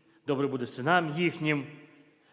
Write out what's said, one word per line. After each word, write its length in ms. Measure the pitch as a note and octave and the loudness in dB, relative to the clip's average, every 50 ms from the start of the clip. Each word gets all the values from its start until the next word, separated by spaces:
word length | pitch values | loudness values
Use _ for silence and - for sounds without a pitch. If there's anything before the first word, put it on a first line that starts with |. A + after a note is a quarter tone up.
| _ _ _ _ _ - | _ _ _ _ _ -2
добре 200 | C#3+ C3+ C#3+ C3 | 0 0 0 0
буде 200 | C3 B2+ B2 A#2 | 0 -2 -4 -6
синам 420 | - - B2 D#3 F3 F3+ E3+ D#3 | -6 -4 2 4 4 4 4 2
їхнім». 580 | D3 E3 F3+ E3 - - D#3 D3+ D3+ C#3+ C3 - - - - - - - - - _ _ _ _ | 0 0 0 0 0 0 0 0 0 0 -2 -6 -12 -18 -20 -20 -20 -20 -20 -20 _ _ _ _